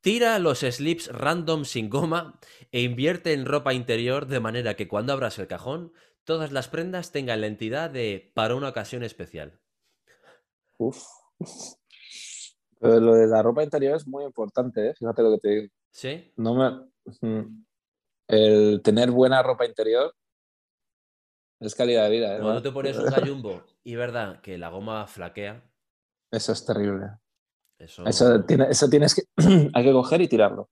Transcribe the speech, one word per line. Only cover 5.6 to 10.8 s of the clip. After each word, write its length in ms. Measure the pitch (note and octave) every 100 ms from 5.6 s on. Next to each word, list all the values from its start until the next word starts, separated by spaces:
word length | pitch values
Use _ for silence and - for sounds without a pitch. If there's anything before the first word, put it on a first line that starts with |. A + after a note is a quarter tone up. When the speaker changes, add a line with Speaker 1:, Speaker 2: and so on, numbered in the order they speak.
| B2 D#3 E3+ _ _ _
Speaker 1:
todas 260 | - D#3+ D#3
las 160 | C3+ B2
prendas 460 | D#3 F3 F#3 F3
tengan 280 | D3 C3 A2
la 60 | G#2+
entidad 420 | G#2 A2 C3 E3
de 420 | C3+ A2+ F#2+ _
"para 220 | - A2 B2
una 140 | C#3
ocasión 340 | A#2+ G#2 B2+
especial". 560 | A#2 - E2 E2 D2 _ _ _ _ _ _ _ _ _ _ _ _
Speaker 2:
Uf. 220 | _